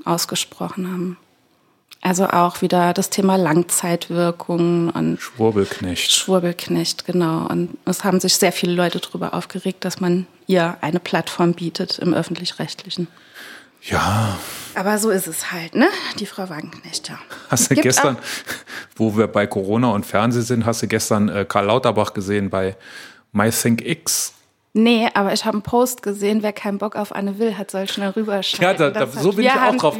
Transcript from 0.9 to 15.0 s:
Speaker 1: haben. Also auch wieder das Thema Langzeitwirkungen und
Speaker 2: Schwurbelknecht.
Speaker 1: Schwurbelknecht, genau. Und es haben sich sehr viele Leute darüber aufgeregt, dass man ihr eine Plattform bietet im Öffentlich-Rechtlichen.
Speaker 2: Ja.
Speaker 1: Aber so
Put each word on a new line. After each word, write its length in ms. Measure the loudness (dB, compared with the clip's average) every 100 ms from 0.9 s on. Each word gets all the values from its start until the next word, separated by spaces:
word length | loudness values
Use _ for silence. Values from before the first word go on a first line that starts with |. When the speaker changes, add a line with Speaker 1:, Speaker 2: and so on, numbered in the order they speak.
Speaker 1:
haben. 260 | -4 -6 -8 _ _ _ _ _ _ _ -6
Also 260 | -2 2 4
auch 340 | 4 2 2
wieder 320 | 2 4 4
das 160 | 2 -2
Thema 260 | 2 2 4
Langzeitwirkungen 1500 | 4 2 2 -2 0 -2 -2 0 0 -2 -2 0 2 2 0
und 300 | 0 -2 -2
Speaker 2:
Schwurbelknecht. 920 | -6 0 2 2 0 -2 -6 -2 0
Speaker 1:
Schwurbelknecht, 920 | 0 2 2 2 -4 -4 -2 -2 -4 -2
genau. 400 | 0 2 0 -2
Und 320 | -2 -4 -4 -4
es 180 | -2
haben 160 | 2 2
sich 140 | 2
sehr 180 | 2 2
viele 220 | 2 0
Leute 260 | 2 0 -2
darüber 320 | -8 -8 -6
aufgeregt, 500 | -6 -6 -6 -6 -6
dass 160 | -6 -2
man 260 | 0 0 -2 _ 0
ihr 300 | 2 2 -2
eine 180 | -2 -2
Plattform 540 | 0 -2 -2 0 2
bietet 440 | 2 -4 -6 -6 -4
im 120 | 0
Öffentlich-Rechtlichen. 920 | 0 -2 -6 -8 -8 -10 -12 -10 -8 -8 -10 -20 -20 -20 -20 -20 _
Speaker 2:
Ja. 540 | -4 -2 0 0 0 -4 -8 -12 -10
Speaker 1:
Aber 240 | -4 0
so 120 | 0